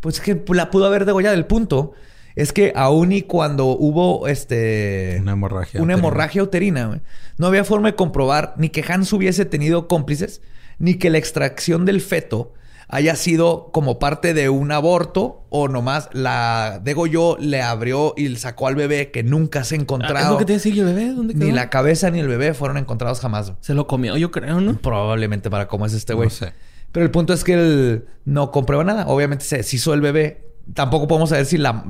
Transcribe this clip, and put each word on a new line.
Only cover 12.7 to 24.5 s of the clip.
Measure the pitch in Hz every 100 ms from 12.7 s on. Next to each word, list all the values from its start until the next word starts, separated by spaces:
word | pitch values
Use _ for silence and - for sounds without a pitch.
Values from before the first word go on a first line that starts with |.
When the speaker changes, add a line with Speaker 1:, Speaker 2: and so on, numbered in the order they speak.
| - -
Speaker 1:
haya | 135 151 160
sido | - 165 170 165 -
como | - 143 117
parte | 143 151 175
de | 160 139
un | 135 143
aborto | 151 156 180 175 - 233 - -
o | 143 143
nomás | 131 123 143 135
la | 127 127 123 117 113 110 98
degolló, | 107 147 170 160 170 156
le | 147 139
abrió | 123 117 117 131 151 -
y | 143 120
sacó | 127 117 131
al | 135
bebé | 143 147 139
que | 123
nunca | 113 147 156 147
se | 123
ha | 156
encontrado. | 147 135 127 139
Speaker 3:
Ah, |
es | 139
lo | -
que |
te | 196
decía, | 208 208
¿y | 208
el | 190
bebé? | 180 233
¿Dónde | 254 226
Speaker 1:
Ni | 151 151
Speaker 3:
quedó? | 135
Speaker 1:
la | 123
cabeza | 135 139 160 185
ni | 170
el | 147
bebé | 120 147
fueron | 143 139 139
encontrados | 135 120 120 127
jamás. | 123 107 101 95
Speaker 3:
Se | -
lo | 143 143
comió, | 135 120 127
yo | 165
creo, | 160 131